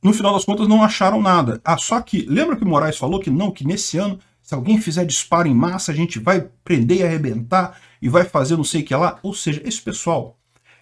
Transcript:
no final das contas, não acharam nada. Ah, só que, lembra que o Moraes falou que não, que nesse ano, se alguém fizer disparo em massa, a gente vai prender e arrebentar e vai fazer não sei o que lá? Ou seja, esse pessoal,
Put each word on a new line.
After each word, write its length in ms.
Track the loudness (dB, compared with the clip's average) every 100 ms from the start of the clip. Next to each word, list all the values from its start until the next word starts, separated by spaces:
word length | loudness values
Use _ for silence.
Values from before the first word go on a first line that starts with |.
no 120 | 2
final 200 | 2 2
das 120 | 0
contas, 240 | -2 -2 4
não 160 | 4
acharam 360 | 4 4 2 2
nada. 400 | 2 2 2 -2
Ah, 120 | -2 -2
só 240 | 0 -4
que, 240 | -2 -4 0
lembra 260 | 0 0
que 80 | 0
o 60 | 0
Moraes 280 | 2 0 -2
falou 220 | -2 -2
que 100 | -2
não, 220 | 0 0
que 160 | -4 -4
nesse 320 | -4 -4 -4
ano, 220 | -4 -6 _ _
se 140 | _
alguém 260 | -6 2 2
fizer 240 | 2 -2
disparo 440 | -2 -2 0 0 4
em 60 |
massa, 360 | 4 2 -2 -4
a 40 | -2
gente 240 | -2 -2
vai 280 | 0 0 0 _
prender 360 | -2 0 2 2
e 40 |
arrebentar 720 | 2 0 -2 -4 -2 0 0 -8 _ _
e 80 | 0
vai 140 | 2
fazer 340 | 2 0 0 0
não 60 |
sei 200 | 0 -2
o 20 |
que 100 | -2
lá? 240 | 0 -2 -2
Ou 140 | -10
seja, 260 | -6 -4 -4
esse 180 | -6 -8
pessoal, 540 | -8 -8 -4 -4 -4 _ _ _ _ _